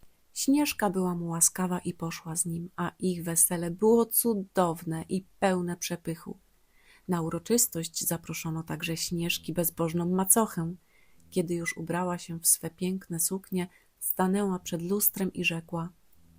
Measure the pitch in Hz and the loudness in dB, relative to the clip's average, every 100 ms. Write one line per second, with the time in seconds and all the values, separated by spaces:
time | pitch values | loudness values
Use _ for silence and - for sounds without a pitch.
0 | - _ _ - - 285 285 - 202 190 | -20 _ _ -2 2 4 2 0 0 2
1 | 180 175 170 165 - - 185 180 180 175 | 0 0 -2 2 2 2 0 0 -4 -4
2 | 165 - 165 160 170 165 175 - 175 - | -6 -6 -6 -4 -4 -4 -6 -4 -4 -2
3 | 185 175 170 165 - 175 170 175 220 233 | -2 -2 0 2 2 2 -2 2 6 6
4 | 226 - 233 208 190 - 175 165 - 160 | 6 2 2 0 0 2 2 0 -4 -6
5 | 160 185 - - 196 185 175 175 - 175 | -2 -4 -4 0 2 2 0 -4 -6 -6
6 | - 160 - - _ _ _ _ _ - | -6 -8 -10 -14 _ _ _ _ _ -12
7 | - 175 160 170 - 233 - 165 165 - | -2 0 0 -4 0 2 2 0 -6 -4
8 | - 165 165 160 165 160 160 156 165 160 | -4 -4 -6 -8 -4 -4 -4 -6 -4 -4
9 | - 170 170 - - 165 160 - 165 170 | -4 -2 -2 -2 -2 -2 -2 0 0 0
10 | 175 185 190 233 214 - 165 180 _ _ | 0 0 4 4 4 0 -4 -6 _ _
11 | _ - - 185 165 170 170 - 165 170 | _ -20 -4 -2 0 -2 -4 -6 -4 -2
12 | 180 175 - 165 - - 160 - 185 190 | -2 -4 -6 -2 2 2 0 -4 -4 -4
13 | - 170 - 190 - 180 180 - _ _ | -4 -4 -2 -2 -4 -4 -4 -8 _ _
14 | - - 185 202 202 185 - 165 175 202 | -6 0 2 2 0 -2 -4 -6 -2 0
15 | - - 185 - 165 165 165 170 170 - | 0 0 -4 -2 -2 -4 -4 -6 -6 -10
16 | _ - - | _ -20 -20